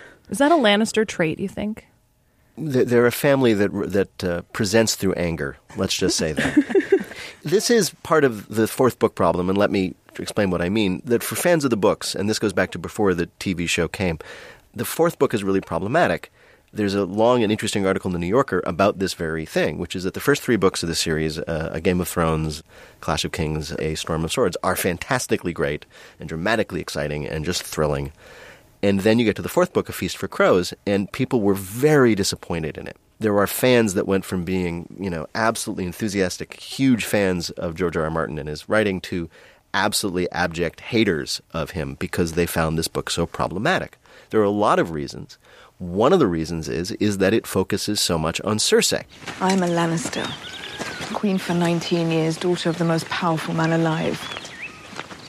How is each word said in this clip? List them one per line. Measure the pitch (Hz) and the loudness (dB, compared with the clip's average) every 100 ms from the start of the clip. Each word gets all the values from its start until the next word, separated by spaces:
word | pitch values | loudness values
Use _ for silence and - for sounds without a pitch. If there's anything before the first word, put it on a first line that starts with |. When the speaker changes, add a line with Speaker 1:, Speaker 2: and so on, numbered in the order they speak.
| - - - | -14 -20 -10
Speaker 1:
Is | 196 | 0
that | 285 | 4
a | 339 | 6
Lannister | 220 202 220 - 220 | 6 4 2 0 -2
trait, | - 165 - | 0 -2 -2
you | 196 | -6
think? | - 208 220 - _ _ _ _ _ _ - | -6 -8 -8 -14 _ _ _ _ _ _ -10
Speaker 2:
Th-, | 156 127 120 | -2 2 4
they're | 120 120 | 4 4
a | |
family | - 147 139 127 | 4 2 4 4
that, | 104 101 87 71 | 4 2 0 -2
that, | 98 92 - | 0 -2 -2
uh, | 92 87 - | -4 -4 -6
presents | - 104 110 110 - | -4 2 4 4 2
through | 98 | 0
anger. | - 87 80 71 65 - - | 0 -2 -2 -6 -8 -14 -4
Let's | 95 - | -4 0
just | 92 - | 0 0
say | 82 | -2
that. | 135 135 202 | -2 0 2
Speaker 3:
<laughs> | 277 381 - 381 - - - - | 2 0 2 0 0 -10 -16 -12
Speaker 2:
This | 160 185 - | -2 0 4
is | 233 170 - | 4 2 -4
part | - 156 | 0 4
of | 139 107 - | 4 2 -4
the | 107 110 | 0 2
fourth | - 127 - | 4 2 4
book | 113 | 0
problem, | - 92 85 90 | 2 2 2 2
and | 98 | 2
let | 101 | 2
me | 101 92 - _ - | 2 -2 -4 _ -12
explain | - - 98 | -4 0 0
what | 87 | 0
I | 87 | 0
mean. | 107 101 90 | 2 2 0
That | - 117 | 0 -2
for | - 113 | 0 -2
fans | 175 170 | 2 2
of | 139 | 2
the | 110 | 2
books, | 95 82 - | 2 2 -2
and | - 104 | -4 -2
this | 107 | 0
goes | 107 | 0
back | 92 92 | 0 -2
to | 87 | -4
before | 85 - 104 | -8 -2 0
the | 87 85 _ | 2 -2 _
T | - | -4
V | 85 85 | -2 -2
show | - 82 | 0 -2
came, | - 92 82 - - - - _ | -2 -2 -2 -8 -18 -20 -20 _
the | - | -10
fourth | 120 - 165 - | -6 0 0 2
book | 131 | 0
is | 113 | 0
really | 98 95 | 0 0
problematic. | - 82 98 151 143 85 - _ _ _ _ | 0 -4 -2 0 2 0 -6 _ _ _ _
There's | 104 101 | -4 -2
a | 101 92 | 0 -2
long | 101 113 123 | 2 4 4
and | 104 | 4
interesting | 107 107 107 95 | 0 -2 0 0
article | 95 98 | 0 -2
in | |
The | 87 | -2
New | 85 | 0
Yorker | 117 135 90 - | 2 2 0 -2
about | 82 98 90 | 2 2 2
this | 95 | -4
very | - 82 80 78 | -4 -4 -4 -4
thing, | 185 147 80 | -2 -2 -2
which | 87 95 | -6 -6
is | |
that | 90 | -6
the | 95 | -2
first | - 143 | 0 0
three | - 92 | 2 4
books | 92 - | 4 2
of | 85 | -2
the | 80 | -2
series, | - 78 78 78 | 0 0 0 -4
uh, | - 80 80 | -4 -4 -4
A | - | -2
Game | 87 90 | 0 0
of | 87 | 0
Thrones, | - 82 80 78 76 - - - - | 0 2 2 -2 -6 -12 -20 -20 -12
Clash | - 78 | -4 -4
of | 82 | -4
Kings, | - 78 78 78 - | -4 -4 -4 -6 -6
A | 78 | -4
Storm | 78 - 80 | -4 -4 -4
of | 82 | -2
Swords, | - 107 82 | 0 0 0
are | 92 90 | -2 0
fantastically | - 85 - 127 - 110 90 | -2 -4 -2 -2 0 -2 -2
great | 78 73 76 - - - - | -2 -2 -4 -8 -20 -20 -16
and | 76 | -10
dramatically | 82 92 113 101 87 | -4 0 0 0 -6
exciting | 80 - 73 73 71 | -6 -4 -4 -4 -4
and | 78 | -4
just | 76 90 | -4 -4
thrilling. | - - 76 71 69 - - - - - _ _ | -6 -2 0 0 -4 -10 -20 -20 -20 -20 _ _
And | 101 98 | 0 2
then | 98 113 | 4 4
you | |
get | 113 - | 4 0
to | |
the | 90 | -2
fourth | - 175 | 0 2
book, | - 92 | 0 -2
A | |
Feast | - 92 - | -4 -6 -4
for | 98 | -6
Crows, | - 196 101 90 - - | 0 4 4 2 -4 0
and | 101 98 | 0 0
people | - 127 127 | -4 0 2
were | 101 | 4
very | 98 95 113 147 151 123 | 2 -2 0 4 6 6
disappointed | 101 95 - - 85 78 - | 4 0 -4 -6 -6 -6 -8
in | - | -14
it. | - _ _ | -16 _ _
There | 110 101 | 0 2
are | 98 | 2
fans | - 127 123 113 | 2 4 6 4
that | 92 - | 2 0
went | 98 | 0
from | - 92 | 0 -4
being, | 85 92 90 85 82 - | -2 0 -2 -4 -8 -8
you | 95 | -6
know, | 85 - | -6 -6
absolutely | - 110 117 - 92 92 | 0 0 0 -4 -6 -6
enthusiastic, | 85 110 98 90 - 80 - | -4 -4 0 0 -2 -10 -14
huge | - - 135 120 | -12 0 4 4
fans | - 107 98 90 80 | 2 2 2 0 -4
of | - 87 | -6 -6
George | 82 87 85 | -2 -2 0
R | |
R | 78 | -2
Martin | 80 71 76 | -2 -4 -4
and | 73 | -8
his | 76 - | -10 -2
writing | 104 104 92 - | 0 2 0 -4
to | 92 82 - - _ _ | -6 -6 -12 -20 _ _
absolutely | 98 101 101 104 87 87 | 0 0 0 -2 -2 -2
abject | - 87 82 82 - | 0 -2 0 -4 -4
haters | - 113 107 80 62 - - | -2 2 4 2 -2 -8 -6
of | 82 73 | -6 -6
him | 85 69 69 | -4 -6 -6
because | 92 - 87 | -4 0 0
they | 80 85 | 0 0
found | - 80 80 | 0 0 0
this | 80 | -2
book | 71 - | -4 -4
so | - 85 | -2 -2
problematic. | - - 87 135 185 - - _ - - | -2 -4 -2 -2 -2 -4 -12 _ -20 -2
There | 110 | 2
are | |
a | 101 | 2
lot | 104 107 156 | 4 4 2
of | 87 | 0
reasons. | 80 69 - - - _ - - _ | -4 -6 -10 -16 -20 _ -20 -20 _
One | 90 90 123 | -6 2 4
of | 185 | 6
the | 117 | 4
reasons | 82 80 82 76 | 2 -2 -4 -4
is, | 62 92 | -4 -6
is | - 107 98 | -2 0 2
that | 95 | 2
it | 110 - | 2 0
focuses | 98 92 101 - 104 | -2 0 -2 -2 -2
so | - 85 | 0 0
much | 80 85 | 0 -2
on | - 107 | -2 -2
Cersei. | - 226 202 - - - - - | 2 2 2 -2 -6 -14 -16 -4
Speaker 4:
I'm | 185 190 | 0 2
a | 175 | 0
Lannister, | 170 170 165 - - - - - - - - - - - | 0 0 -2 -4 -6 -8 -10 -12 -14 -14 -10 -10 -10 -8
queen | 220 208 190 | -4 -2 -2
for | - | 0
nineteen | 175 170 170 - 175 165 | 0 2 0 0 0 2
years, | 160 160 160 | 2 0 0
daughter | 180 175 175 | 0 0 0
of | 165 | 0
the | |
most | 165 165 - | 0 0 -2
powerful | - 180 165 - | -2 0 0 -2
man | 165 160 | -2 0
alive. | 165 165 160 165 - - - - - - - - - - - | 2 2 0 -2 -4 -8 -12 -14 -14 -14 -14 -16 -16 -14 -16